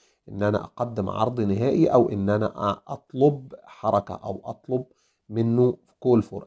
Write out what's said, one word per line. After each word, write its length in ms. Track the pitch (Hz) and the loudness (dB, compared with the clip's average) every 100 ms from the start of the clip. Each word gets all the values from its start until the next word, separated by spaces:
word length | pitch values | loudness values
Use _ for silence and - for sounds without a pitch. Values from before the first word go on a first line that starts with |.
| _ _ - | _ _ -14
إن 140 | 101 | -4
أنا 200 | 104 107 | -2 -2
أقدم 460 | - - 120 113 95 | -4 -8 -6 -6 -6
عرض 320 | 98 113 123 | -2 -2 -2
نهائي 460 | 104 98 123 - 160 | -2 0 0 2 4
أو 220 | 127 - | 4 2
إن 200 | 101 98 | 0 0
أنا 420 | 104 107 - 104 | 0 -2 -4 -4
أ-، 100 | 98 - | -4 -8
أطلب 680 | 139 _ 131 143 143 131 - | -14 _ 2 2 2 -8 -20
حركة 520 | - - 107 104 101 - | -20 -8 -2 -2 -2 -10
أو 260 | 107 107 117 | -10 -10 -10
أطلب 380 | 117 - 127 - _ _ _ - | -14 -4 -4 -4 _ _ _ -8
منه 480 | 107 117 120 123 - _ _ 123 | -2 0 4 4 2 _ _ 2
call 160 | 120 | 2
for 200 | 107 98 | 2 -8